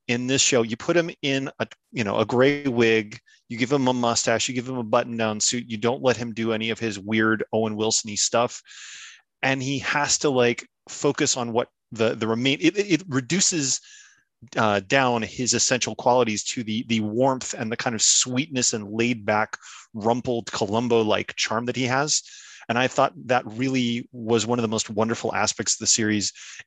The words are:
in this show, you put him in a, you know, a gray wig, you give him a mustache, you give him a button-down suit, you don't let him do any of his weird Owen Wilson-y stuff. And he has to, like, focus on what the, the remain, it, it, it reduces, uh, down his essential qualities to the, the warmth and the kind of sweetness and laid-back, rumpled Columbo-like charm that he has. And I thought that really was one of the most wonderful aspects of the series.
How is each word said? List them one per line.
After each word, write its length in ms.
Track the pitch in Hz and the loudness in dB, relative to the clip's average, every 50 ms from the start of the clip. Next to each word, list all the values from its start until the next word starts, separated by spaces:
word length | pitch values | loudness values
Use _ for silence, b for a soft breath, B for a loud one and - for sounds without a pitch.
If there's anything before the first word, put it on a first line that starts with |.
| _ - | _ -2
in 180 | 120 120 123 | -2 -2 0
this 140 | 127 135 135 - | 0 0 2 2
show, 200 | - 143 120 117 | 4 4 4 4
you 140 | 113 117 | 2 -2
put 200 | - - - 165 | -4 -2 2 2
him 140 | 175 165 170 - - - | 2 2 0 -4 -6 -2
in 280 | 143 135 135 135 143 - - | -2 0 0 -2 -4 -6 -6
a, 80 | 117 - - - _ _ - | -6 -6 -6 -12 _ _ -6
you 120 | 131 123 | -4 -2
know, 120 | 127 110 110 | 0 0 0
a 60 | 110 | 0
gray 400 | 104 123 120 131 143 143 143 143 | 2 4 4 6 4 4 2 0
wig, 540 | 139 120 120 117 113 113 110 107 104 107 120 b b b b b - | 0 2 4 4 6 4 4 2 -2 -8 -18 b b b b b -12
you 100 | 117 113 | -6 -4
give 120 | 123 117 147 | -2 0 2
him 140 | 143 131 127 | 2 2 2
a 40 | 127 | 2
mustache, 560 | 123 120 117 117 - - 127 117 110 - - | 2 2 0 0 0 2 2 2 2 0 -2
you 60 | 127 | -4
give 140 | 127 117 127 | -6 -6 -6
him 100 | 131 127 | -6 -6
a 40 | 117 | -2
button-down 580 | 107 117 120 117 127 117 113 113 110 107 107 | 0 2 2 2 0 -2 -2 -2 -2 0 0
suit, 240 | - - - 123 120 120 | -2 -2 -2 -2 -6 -6
you 80 | 113 | -6
don't 260 | 104 107 117 127 143 131 | -2 0 0 0 2 2
let 140 | 127 117 | 2 2
him 160 | 117 120 117 107 | 0 -2 -6 -6
do 200 | 117 113 113 110 | -4 -2 -2 -2
any 160 | 107 110 113 | -2 -2 -4
of 80 | 110 - | -4 -4
his 200 | 117 113 101 98 | -4 -4 -6 -6
weird 460 | 95 104 110 110 110 110 110 104 - - - | -4 -2 2 2 4 4 4 2 0 -2 0
Owen 240 | 110 113 110 107 | 0 0 0 -2
Wilson-y 380 | 104 107 110 110 - - 110 104 | -2 -2 0 0 -2 -4 -4 -4
stuff. 480 | 98 - - - 117 120 120 - - B B B B B B B B B B B B B _ _ _ - | -4 -2 0 2 2 2 0 -2 -8 B B B B B B B B B B B B B _ _ _ -2
And 200 | 131 135 135 127 | -2 -2 -2 -2
he 160 | 135 139 131 | -4 -4 -4
has 360 | 131 - - 147 147 143 - - | -4 -2 -2 -2 0 0 0 0
to, 120 | - 151 | 0 0
like, 360 | 135 127 120 120 120 - - - _ _ _ - | 2 4 4 2 2 -2 -6 -14 _ _ _ -18
focus 480 | - - - 147 139 - 151 123 - | -8 -2 0 0 0 2 0 0 0
on 160 | 135 120 117 110 | -2 -4 -2 -2
what 160 | 120 127 - _ _ _ _ 120 | -2 -2 -2 _ _ _ _ -4
the, 220 | 110 113 113 - | 0 0 0 0
the 120 | 110 110 | 0 -2
remain, 320 | 110 113 117 123 139 139 147 180 | -2 0 0 2 0 0 2 2
it, 160 | 165 190 202 | 2 2 2
it, 140 | 202 208 175 | 0 0 0
it 100 | 147 - 180 | 0 0 -2
reduces, 720 | 127 131 127 117 165 190 185 - - 160 139 131 127 - b b b b b b b b b b _ _ 117 113 - | -4 -4 -2 0 0 0 2 2 0 0 -2 -2 -4 -4 b b b b b b b b b b _ _ -20 -8 -2
uh, 240 | 131 117 107 101 101 | 0 2 2 2 2
down 400 | 95 95 135 139 139 123 120 113 110 | 0 2 2 2 4 4 2 0 -2
his 300 | 101 - - 127 113 - | -4 -4 -4 -2 0 0
essential 420 | 117 - - 135 120 - 120 110 | 2 2 2 0 0 0 -4 -6
qualities 480 | - - 127 123 127 120 113 107 104 - | 0 2 4 4 4 4 2 0 -2 -4
to 180 | - - 131 117 | -6 -6 -6 -6
the, 220 | 107 107 113 127 117 | -4 -4 -4 -2 0
the 120 | 117 113 | 0 0
warmth 540 | 107 104 104 117 131 135 131 127 - - - | 0 0 0 2 2 2 2 0 -4 -8 -6
and 140 | - 127 110 | -6 -6 -4
the 60 | 117 | -4
kind 180 | - - 135 113 | -4 -4 -4 -2
of 60 | 104 | 2
sweetness 720 | - - - - - 131 123 123 151 165 139 127 120 - - | 2 2 4 2 2 0 -2 -2 -2 -2 -2 0 0 0 0
and 180 | 110 104 101 | -2 -4 -4
laid-back, 680 | 104 110 113 120 123 113 104 101 107 107 107 - - B B B B B B B - | -2 0 0 0 0 0 0 2 2 2 2 0 -4 B B B B B B B -10
rumpled 580 | 110 101 113 135 127 - 131 120 117 104 - | -2 0 0 0 0 0 -2 -4 -4 -4 -6
Columbo-like 840 | - - 117 98 104 113 123 120 117 113 110 107 101 98 101 - - | -4 -4 -2 0 0 0 2 2 4 4 4 4 2 0 -2 -4 -6
charm 300 | - - - 220 214 123 | -4 -4 -2 -2 -2 -2
that 100 | 120 123 | -2 -2
he 80 | 123 131 | -2 -2
has. 380 | 120 127 135 147 151 - - B B B B B B B B B - | 0 0 0 0 0 0 -2 B B B B B B B B B -2
And 100 | 117 120 | 0 2
I 100 | 127 123 | 2 2
thought 240 | - - 135 - - 170 143 | 2 2 2 2 0 -4 -4
that 160 | 120 123 123 - | 0 0 0 0
really 600 | 117 107 113 131 135 131 131 123 117 117 120 123 - - | -2 -4 -4 -2 0 0 0 0 0 -2 -2 -6 -8 -12
was 340 | 123 113 107 117 113 104 | -8 -2 2 2 2 2
one 120 | 113 120 123 | 2 0 0
of 40 | 117 | 0
the 60 | 107 | 0
most 200 | 110 107 - - | 0 -2 -2 -2
wonderful 460 | 110 101 110 113 117 - - 117 - | 0 0 0 0 0 -2 -2 -2 0
aspects 400 | 101 104 107 - - 107 - - | 0 0 0 0 -2 -4 -4 -4
of 60 | - | -2
the 60 | 110 | 0
series. 460 | - - - 113 107 107 104 95 - B B B B B B B | 0 2 2 2 2 2 0 0 -2 B B B B B B B